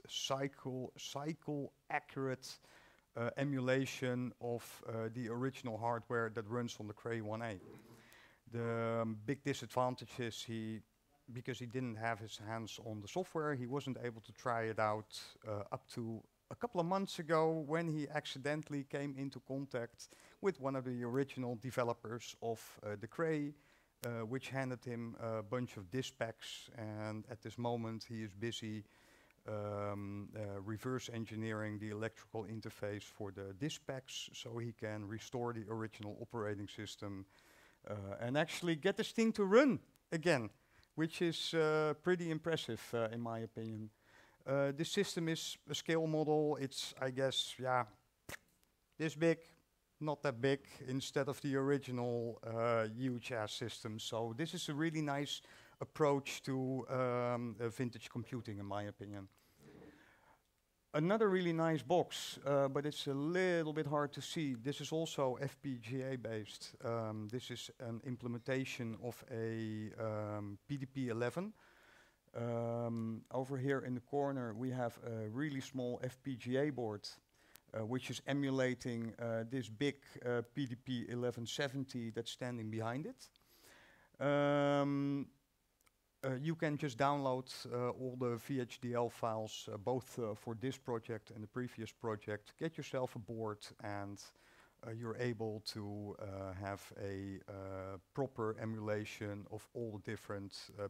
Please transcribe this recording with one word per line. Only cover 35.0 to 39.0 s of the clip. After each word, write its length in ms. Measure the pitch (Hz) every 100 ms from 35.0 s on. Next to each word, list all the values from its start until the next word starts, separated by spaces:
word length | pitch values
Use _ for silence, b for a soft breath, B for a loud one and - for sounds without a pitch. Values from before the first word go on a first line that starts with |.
| 101
restore 460 | 110 - 127 120
the 100 | 117 104
original 480 | 113 110 - 104 101
operating 460 | 117 120 107 104 101
system, 580 | - 101 - 104 95 95 B B B B B -
uh, 40 | 104 98 -
and 180 | 120 143
actually 380 | 143 - 175 160
get 220 | 190
this 140 | 202